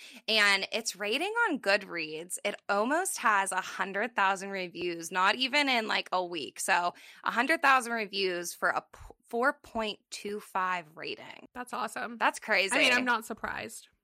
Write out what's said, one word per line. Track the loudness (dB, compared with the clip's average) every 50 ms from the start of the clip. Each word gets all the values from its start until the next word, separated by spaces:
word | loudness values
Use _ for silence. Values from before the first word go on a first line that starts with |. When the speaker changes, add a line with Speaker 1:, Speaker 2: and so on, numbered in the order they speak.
| -20 -20 -20 -10 -2
Speaker 1:
And | 2 4 6 6 6 6 4 2 -2
its | -4 -4 -4 -4 -6
rating | -4 -4 -2 -2 -2 -2 -2 0 0 0 0
on | 0 0
Goodreads, | 2 2 2 2 2 -2 -8 -6 -6 -6 -8 -10 -10 -10 -8 -4 -4
it | -4 -4 -4 _ 0
almost | 0 2 2 2 2 0 0 -2 -4 0
has | 2 2 4 4 2 0
a | -2 -4
hundred | -4 -4 -4 -4 -4 -2 -2 -4 -4 -2 0
thousand | 2 2 2 2 0 -4 -8
reviews, | -6 -6 -6 -6 -6 -4 -4 -4 -4 -6 -6 -4
not | 0 4 4 4 4
even | 2 0 2 2 2 2 4
in, | 2 2 2
like, | 0 0 -2 -2 0
a | 0 0 0
week. | -2 -4 -6 -8 -8 -8 -4
So | 0 2 4 4 2 0 -2 -6 -18 -20 -14 -6 -4
a | -2
hundred | 0 2 2 2 2 4
thousand | 4 6 6 4 4 0 -4
reviews | -4 -4 -4 -2 0 0 0 0 -2 -4 -6 -6
for | -2 0 0
a | 0 0
p-, | -4 _ -16 -20 -20 -20 -20 _ _ -6
four | -2 2 2 2 0 _ -8
point | -10 -6 -6 -4 -6 -6 -10 _ -16
two | -14 -10 -8 -8 -8 -8
five | -8 -6 -4 -2 -2 -2 -2 -4 -6 -10 -14
rating. | -14 -12 -12 -12 -12 -14 -18 -18 -20 -20 -18 -14
Speaker 2:
That's | -14 -12 -10 -8
awesome. | -6 -6 -6 -6 -8 -10 -8 -4 0
Speaker 1:
That's | 0 0 0 0
crazy. | -2 0 2 2 2 2 2
Speaker 2:
I | 4
mean, | 4 4 4
I'm | 4 2
not | 2 0 0 -2
surprised. | -6 -10 -8 -8 -8 -8 -8 -10 -10 -12 -16 -20 _ _ _